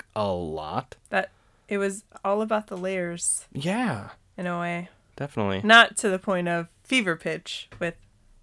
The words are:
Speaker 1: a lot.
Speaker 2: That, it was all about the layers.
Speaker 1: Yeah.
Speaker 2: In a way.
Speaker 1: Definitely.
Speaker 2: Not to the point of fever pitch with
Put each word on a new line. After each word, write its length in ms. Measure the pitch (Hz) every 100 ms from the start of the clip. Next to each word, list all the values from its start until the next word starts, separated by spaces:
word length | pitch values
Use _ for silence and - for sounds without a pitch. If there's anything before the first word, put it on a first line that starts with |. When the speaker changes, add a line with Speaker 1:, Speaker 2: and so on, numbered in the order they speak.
| -
Speaker 1:
a 140 | - 101
lot. 640 | 90 85 78 156 143 - - -
Speaker 2:
That, 200 | 196 196 _ _ _ -
it 100 | 202
was 260 | 196 196 - -
all 160 | 196 208
about 280 | 220 214 214
the 80 | 190
layers. 680 | 185 190 175 170 - - -
Speaker 1:
Yeah. 580 | 139 160 214 247 113 104 - _ -
Speaker 2:
In 80 | 180
a 140 | 175
way. 300 | 175 170 175 - _ -
Speaker 1:
Definitely. 460 | 139 - 202 95
Speaker 2:
Not 320 | 214 226 226 -
to 120 | 214
the 120 | 185
point 260 | - 185 175
of 220 | 170 170 _
fever 320 | - 262 190 160
pitch 520 | 170 160 - - - -
with 160 | 170 - - _ _ -